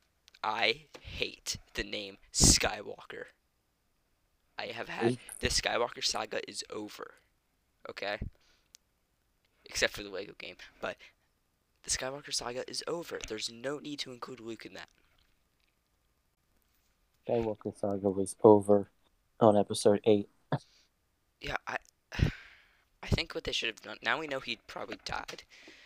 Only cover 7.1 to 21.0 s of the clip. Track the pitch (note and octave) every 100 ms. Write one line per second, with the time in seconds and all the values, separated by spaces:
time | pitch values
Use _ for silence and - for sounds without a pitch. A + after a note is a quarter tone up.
7.1 | - _ _ _ _ _ _ - - G2+
8.1 | G#2 - - _ _ _ - _ _ _
9.1 | _ _ _ _ _ - - A2+ - G2+
10.1 | F#2 G2+ - - - - - G2+ - -
11.1 | _ _ _ _ _ _ _ - - C3
12.1 | C#3+ C#3+ C#3 A#2 B2 - - - E3+ E3
13.1 | - - A2 A2 A#2 B2+ C#3+ D3 C#3+ C3+
14.1 | B2 - B2 A2+ A2+ - - - _ _
15.1 | _ _ _ _ _ _ _ _ _ _
16.1 | _ _ _ _ _ _ _ _ _ _
17.1 | _ - A#2+ A2+ G#2 G#2+ - G#2 G2 G2
18.1 | F#2+ F#2+ - A2+ G#2 G2+ G2+ G2 _ _
19.1 | _ _ - A#2 G#2 G2 G#2+ A2 G2+ -
20.1 | G#2 G2+ _ - - - _ _ _